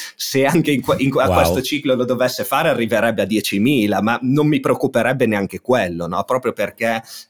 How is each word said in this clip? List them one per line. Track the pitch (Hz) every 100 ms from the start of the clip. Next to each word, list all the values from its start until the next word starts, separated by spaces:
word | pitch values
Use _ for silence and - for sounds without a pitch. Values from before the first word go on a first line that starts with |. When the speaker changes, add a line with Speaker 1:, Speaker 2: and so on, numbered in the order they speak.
| - -
Speaker 1:
se | - 135 139
anche | 170 156
in | 139
que-, | - -
in | 135
que-, | 135
a | 135
Speaker 2:
Wow. | 90
Speaker 1:
questo | 82 92
ciclo | 135 147 143
lo | 127 123
dovesse | 123 127 -
fare | 104 139 165
arriverebbe | 120 113 113 113 107
a | 98
diecimila, | 107 - 98 117 143 104 98
ma | 104 117
non | 127 143 151
mi | 139
preoccuperebbe | - 123 131 120 117 135 117
neanche | 104 95 92
quello, | - 123 92 85 85
no? | 90
Proprio | - 127 123
perché | 104 101 - 113 113 - -